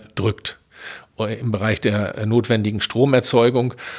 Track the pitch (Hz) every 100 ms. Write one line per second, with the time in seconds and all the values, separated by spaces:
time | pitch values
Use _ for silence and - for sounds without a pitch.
0 | - - 113 - - - _ - - -
1 | - - 110 107 123 104 107 104 120 104
2 | 101 - 110 117 107 113 104 104 - 113
3 | 139 127 117 123 120 123 123 - -